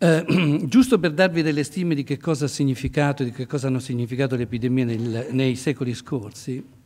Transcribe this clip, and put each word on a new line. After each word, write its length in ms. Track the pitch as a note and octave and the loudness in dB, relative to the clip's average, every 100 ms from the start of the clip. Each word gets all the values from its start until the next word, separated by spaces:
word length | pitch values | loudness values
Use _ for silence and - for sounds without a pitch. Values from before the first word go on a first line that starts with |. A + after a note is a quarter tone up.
Eh, 600 | F3 D#3+ E3 F3+ D#3 D3 | 4 4 4 2 4 2
<clears throat> 0 | C#3+ | 4
giusto 320 | B3 B3+ - | 4 6 4
per 120 | E3+ | 2
darvi 300 | D3+ F#3+ E3 | 2 2 2
delle 220 | D#3 D3 | 0 0
stime 300 | C#3+ F#3+ F3 | -2 -2 -2
di 100 | D3 | 0
che 140 | B2+ C#3 | -2 -4
cosa 260 | E3 C#3+ | -2 0
ha 40 | C#3+ | -2
significato, 760 | - C#3 B2+ C3 D3+ C#3+ C#3 | 0 0 0 -2 0 0 0
di 80 | B2 | -4
che 140 | A2+ B2 | -4 -6
cosa 200 | D3 C3+ | -4 -2
hanno 140 | B2+ | -2
significato 560 | B2+ A#2+ A#2 B2+ C3+ B2 | -4 -4 -4 -2 0 0
le 80 | |
epidemie 400 | A#2+ A#2 B2 B2+ | -2 -2 0 2
nel, 440 | A#2+ A2+ A#2+ A2+ C3 | 0 -2 -2 -4 -2
nei 260 | C3 C3 B2+ | 0 0 0
secoli 360 | D#3 C3 B2 | -2 -2 -4
scorsi, 720 | A2+ - C3+ G#2 - - B2+ - - | -6 -6 -6 -6 -12 -10 -10 -10 -20